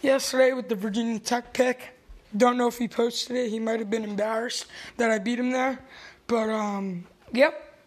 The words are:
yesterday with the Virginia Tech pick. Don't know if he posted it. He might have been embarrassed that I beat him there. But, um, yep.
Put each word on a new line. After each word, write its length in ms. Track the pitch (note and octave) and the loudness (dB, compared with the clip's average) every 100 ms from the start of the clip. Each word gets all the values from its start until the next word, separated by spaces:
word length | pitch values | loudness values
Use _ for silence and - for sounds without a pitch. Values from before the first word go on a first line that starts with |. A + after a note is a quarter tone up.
yesterday 520 | C#4 C4+ - B3+ C4 | 4 2 2 4 4
with 160 | C4 A#3 | 4 -2
the 60 | A3 | -4
Virginia 440 | G#3+ G#3 A#3 A3+ | -2 -2 -2 -2
Tech 340 | - A#3+ A#3+ | -2 -4 -4
pick. 440 | - B3+ B3 - - _ - - G#3 | 2 2 2 -8 -20 _ -20 -8 4
Don't 220 | B3 B3 | 4 6
know 100 | A#3+ | 0
if 100 | A#3+ | 0
he 100 | A#3+ | -4
posted 480 | - A#3 A#3 - B3 | 0 -2 0 -4 -4
it. 140 | A#3+ | -2
He 100 | A3 | -2
might 200 | A3+ A3+ | -2 -2
have 100 | A3 | -2
been 140 | A3+ | -4
embarrassed 640 | G#3+ G3+ G#3+ A3 A#3+ - - - - - | -4 -4 -2 -2 -4 -6 -10 -16 -18 -2
that 140 | A#3 | 2
I 80 | A3 | 2
beat 180 | G3 A#3+ | 0 -2
him 120 | B3 | 0
there. 280 | B3+ C4 C4 - - - - _ | 0 0 -2 -10 -20 -20 -20 _
But, 220 | A#3 A3 | 0 0
um, 560 | A3 G#3 G3+ G3 F3+ F3 _ - | -2 -2 -4 -4 -6 -12 _ -6
yep. 460 | A3+ D4 D4+ - - | 4 4 2 -16 -20